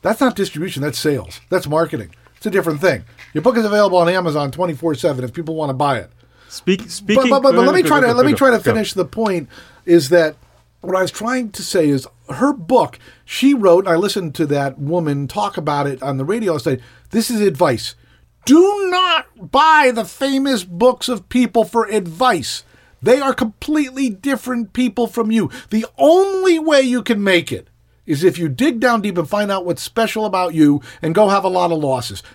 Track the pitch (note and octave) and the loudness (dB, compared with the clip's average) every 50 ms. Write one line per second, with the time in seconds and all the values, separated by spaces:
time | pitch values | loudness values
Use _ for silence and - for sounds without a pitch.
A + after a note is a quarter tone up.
0 | - F3 A3 - C#4 B3+ - - G2 - - D3 E3 F#3+ - C3+ C#3 D3 C#3 - | 0 -2 0 2 0 -2 0 -2 -6 -6 -4 -8 -8 -8 -6 -6 -6 -6 -6 -2
1 | - D#3 D3 B2+ G2 - - - _ _ F3+ F#3 - C#3+ D3 D#3+ E3 D#3 - C3 | -2 -2 -2 -2 -6 -10 -18 -20 _ _ -4 -4 -2 -2 -2 -2 -2 -2 -4 -10
2 | G#2 E2 - _ _ _ _ _ - A3 F3+ G3 - E3 D3+ D3 E3 F#3 D3 G2+ | -10 -12 -18 _ _ _ _ _ -8 -2 -2 -2 -2 -2 -4 0 0 0 0 0
3 | - - - _ - - _ D3+ D#3 A#3+ A#3+ A#3 A3 G#3 G3+ G#3 G#3 G3 F3+ F#3 | -6 -16 -20 _ -20 -8 _ 0 0 2 2 2 0 2 2 2 2 4 4 2
4 | E3+ E3+ F3+ F#3+ F3+ E3+ D3 D3+ D3 C#3 B2 D3 F3+ F3 D#3 B2+ E3 E3 D3+ B2 | 2 2 2 0 -2 -2 -2 -2 -4 -4 -4 -4 -4 -4 -4 -4 -4 -4 -4 -2
5 | - E3+ C#3+ B2+ B2+ B2 A2+ E3+ E3 D#3+ D#3+ D#3+ D#3 C#3+ C3 B2+ D3 C#3+ C3+ A2+ | -2 -4 -4 -4 -8 -10 -10 -10 -10 -8 -6 -6 -4 -6 -4 -2 -2 -2 -2 -4
6 | F2+ - _ _ _ _ _ _ _ _ - - _ - F#3+ F#3+ - - - - | -6 -12 _ _ _ _ _ _ _ _ -20 -8 _ -2 -2 -2 -2 -12 -16 -14
7 | G3+ G3 G#3 C4 C4 B3 C4 C#4 B3+ C#4 B3+ A#3+ A#3+ C4+ D4+ F#4 F4 - D4+ D4 | -4 0 2 2 4 4 2 4 4 4 4 4 4 4 4 2 2 4 2 2
8 | C4 A#3+ A#3 A#3+ B3+ D4+ C#4+ - C#4 C4 A#3+ A3 - - A3 A3 G#3 - - F#3+ | 2 2 2 2 2 2 2 2 4 4 2 2 0 0 0 0 -2 -4 -4 -4
9 | F3 C3 - A3 A3+ G#3+ F#3+ F3 C#3+ - - - - - _ _ _ F3+ E3+ E3+ | -4 -4 -4 -4 -4 -2 -2 -4 -6 -10 -20 -20 -20 -20 _ _ _ 4 4 4
10 | D3 C3 E3+ F3 E3 D#3 D3+ _ _ _ _ _ _ _ _ _ - F3+ F#3 F#3 | 4 4 2 2 2 2 -2 _ _ _ _ _ _ _ _ _ -8 -4 -2 -2
11 | F#3 F3+ - - G#3+ A#3 B3+ B3+ B3 G#3+ G3 - F#3 - - F#3+ D#3+ D3 C#3+ C3+ | -2 -4 -6 -8 -6 -4 -4 -4 -6 -8 -10 -12 -12 -4 0 0 2 2 0 -2
12 | - - _ _ _ - C#3 A#2+ A3 C#4+ C#4+ C4+ E3 E3 B3+ B3 D#3+ - - - | -4 -8 _ _ _ -14 -4 0 0 0 0 -2 -4 0 2 2 2 0 -4 -18
13 | - - - _ _ - - - B3+ C4+ C#4+ B3+ G3+ F#3 E3+ F3+ G3 F#3+ E3+ D#3+ | -20 -20 -20 _ _ -12 -6 0 2 2 2 4 4 6 6 6 4 2 0 0
14 | G3 G3+ F#3+ G#3 F3 D#3+ C3+ - D#3+ D3 D3 C#3+ C#3 C#3 C3 - C#3+ C#3 E3 F3+ | 0 0 -2 -4 -6 -6 -4 -4 -2 -2 0 -2 -2 -4 -6 -8 -6 -4 -4 -2
15 | E3 D3+ C#3+ C#3 C#3+ C3 - G3+ G#3 G3+ F#3+ - D#3 D3+ D3 C#3+ C#3+ C#3+ C#3 C3 | -2 -2 -4 -4 -6 -6 -4 -4 -4 -4 -4 -6 -4 -4 -2 -2 -2 -4 -6 -6
16 | C3 C#3 C#3 C3 C3+ D3 G3+ A#3 A3+ F#3+ D#3+ C#3+ - E3 C3+ - - - _ _ | -6 -6 -4 -4 -4 -4 -4 -2 -2 -2 -4 -2 -2 -4 -4 -4 -6 -18 _ _
17 | _ - - A3 A3 - B3 G#3+ G#3 G3 F3 C3 F3+ D3+ B2+ G#2 - - - _ | _ -4 -4 -2 -2 -2 -2 0 0 0 2 2 2 2 2 -2 -6 -10 -14 _
18 | _ _ _ _ _ _ _ _ _ - C4+ E4 F4+ G4 G#4 G4+ G4 F#4 F4+ F4+ | _ _ _ _ _ _ _ _ _ 6 6 8 8 6 2 0 -2 -2 0 0
19 | F#4 F4+ E4+ D#4+ - _ _ _ - C4+ - C4+ D4+ D#4+ D#4 D4+ D4 C4 A#3+ A3+ | 0 0 0 -2 -2 _ _ _ -18 -2 2 4 6 6 6 6 4 4 2 0
20 | G#3+ E3+ - - C#4 C#4 C4+ C4+ C4+ C#4 C4 G#3+ F3+ F#3 F3 E3+ A3+ B3+ B3 - | -6 -8 -6 -6 -4 -2 -2 -2 0 0 -2 -2 -4 -8 -4 2 2 2 2 2
21 | - - B3+ G3+ - _ - B3 B3 A#3 - A#3+ A3 A3 - A#3 A3 G3+ G#3+ G#3+ | -4 -6 -6 -6 -8 _ 0 0 0 2 2 0 -2 0 0 -2 -2 0 -2 -4
22 | F#3+ E3+ D#3+ E3+ B3+ B3+ A3+ E3+ A#2 - - - - _ _ _ _ _ _ _ | -4 -4 -4 0 0 2 2 0 -4 -8 -10 -12 -14 _ _ _ _ _ _ _
23 | - D#3 B3 C#4+ C#4 C4+ B3+ - B3+ A3+ - _ - - D4+ D#4 D4 C4 B3+ C4 | 2 2 2 4 2 -2 -2 -2 -4 -4 -4 _ -6 -2 -2 -2 -2 -2 -4 -4
24 | C#4 B3+ G3 F#3 - C#4 C#4 - - B3 B3+ A#3+ A#3 - _ - B3+ B3 - - | -4 -4 -4 -4 -4 -4 -4 -4 -4 -6 -6 -6 -6 -6 _ -2 -2 -2 0 -2
25 | A#3+ A3 - A#3+ A3 G#3+ A3 A3+ F#3+ C3+ - - - - - A3 A3 - _ - | -4 -2 -2 -4 -2 0 0 0 0 -2 -6 -12 -12 -4 -4 -4 -4 -4 _ 2
26 | C4+ D4 E4 F#4 G4 G4 G4 F#4+ F#4 F#4 E4+ D#4+ D#4 D#4+ D4+ C#4 C4+ B3+ B3 B3 | 4 6 6 6 4 2 0 0 2 2 2 2 2 2 4 4 4 2 0 -2
27 | - - A#3 G#3 G3+ G3 F#3 E3+ - - A#2+ F#2 - _ _ _ _ _ _ _ | 0 -2 -2 0 2 2 2 2 0 -2 -10 -10 -12 _ _ _ _ _ _ _
28 | _ - D#3 C#3 E3+ F#3 - E3+ E3+ D#3 C3 B2 B3 D4+ C4+ A3+ B3 B3+ A#3+ A3+ | _ -6 -4 0 2 0 0 0 -6 -6 -2 0 -2 -2 0 0 0 0 0 0
29 | G3 G#3 F#3 F3+ E3+ - - G#3 G#3 G3+ G3 F#3+ F3+ F3+ E3 - - - _ A3+ | -2 -2 -4 -4 -4 -2 -2 -4 -2 -2 -4 -4 -4 -4 -6 -6 -8 -8 _ -2
30 | A3+ G#3+ - A3 G#3+ G#3 F#3 F#3 F3+ F3 E3 D#3+ D3+ D3 D3 C#3+ - - - - | -2 -2 -2 -4 -4 -4 -2 -2 -2 -2 2 4 4 4 4 2 -2 -10 -18 -8
31 | - D#3+ E3 G3 G#3+ G3 G3 G3+ F#3+ F#3+ F#3 F3+ F3+ E3+ E3+ D#3 D3+ C#3 C3 B2 | -6 -2 2 2 4 4 4 0 0 0 0 0 0 0 -2 -2 -2 -2 -2 -4
32 | A2+ - G2+ - - - | -4 -8 -12 -14 -18 -20